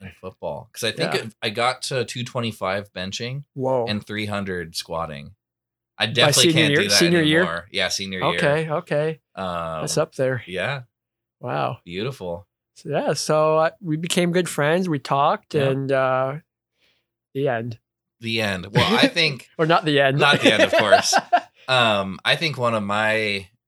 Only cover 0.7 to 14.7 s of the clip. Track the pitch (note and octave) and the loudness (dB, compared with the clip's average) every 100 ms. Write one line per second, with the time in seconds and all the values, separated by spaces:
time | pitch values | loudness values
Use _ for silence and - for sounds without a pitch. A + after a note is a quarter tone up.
0.7 | - A2+ - - F3 C3 - A#2 G#2+ B2 | -8 -6 -4 -4 -4 -8 -10 -8 -2 -2
1.7 | C3 - C3+ A2+ B2+ A#2+ B2+ A#2 - F#2+ | -2 -6 -6 -6 -8 -8 -6 -6 -4 -4
2.7 | G2 G2+ F#2+ F#2 G#2 A#2+ C#3 C#3+ C#3+ B2+ | -4 -6 -10 -10 -8 -8 -10 -12 -6 -2
3.7 | C3 A2+ G#2 - G#2+ G#2 G2+ G2 F2+ E2 | -2 -2 -4 -6 -6 -6 -4 -4 -6 -8
4.7 | - - E2 D#2+ D2 D2+ - _ _ _ | -10 -8 -6 -6 -10 -16 -20 _ _ _
5.7 | _ _ - A2+ A#2 C3 C3 E3+ D#3+ D3+ | _ _ -6 -2 2 4 4 4 4 4
6.7 | D3 G3+ - E3+ F3 D3+ D#3+ F3 E2+ - | 2 2 2 4 4 4 2 2 -2 -6
7.7 | F#2+ F2+ - G2 F#2 C#3 E3+ D#3 D3+ D#3+ | -4 -2 -2 -6 -4 -2 0 0 0 -2
8.7 | D#3 - D3 D#3 D#3 _ - F#2 F2 E2 | -6 -4 -2 -2 -6 _ -10 -6 -6 -6
9.7 | D#2+ D3+ D3+ D#3+ - C3 B2+ - F2+ G#2+ | -6 -4 -2 -2 -2 -2 -2 -6 -6 -4
10.7 | C#3 B2 _ _ _ _ _ B2 C#3+ C3 | -6 -10 _ _ _ _ _ -8 -4 -4
11.7 | B2 - F2 B2 B2+ F2+ E2+ - _ _ | -6 -10 -8 -8 -8 -10 -10 -12 _ _
12.7 | - D#3+ D3 C#4 D3+ - D#3 D#3 D#3 D#3+ | -18 -6 -4 -2 -2 0 2 2 2 0
13.7 | - F3 D#3 E3+ F#3 F3 F3 E3+ - D3 | -2 -6 -4 -2 0 0 0 -2 0 2